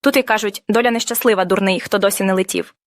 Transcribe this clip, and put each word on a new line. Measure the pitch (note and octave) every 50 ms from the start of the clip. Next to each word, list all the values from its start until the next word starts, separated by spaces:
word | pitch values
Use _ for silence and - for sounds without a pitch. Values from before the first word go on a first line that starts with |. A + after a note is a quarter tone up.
Тут | - C#4 C4+
і | C4+ B3
кажуть: | - A3 G#3+ A3 G3+ G3 - _ -
«Доля | G#3 A3+ A#3+ B3
нещаслива, | A#3 A#3 - - A#3 - - A#3+ G#3+ F#3+ F#3
дурний, | F3+ A#3 G#3 G3 F#3+ F#3 -
хто | - - -
досі | G3+ G3 G3 G3+ - G3
не | F#3+ F#3+
летів. | F#3 F#3 - - - E3+ - _ _ _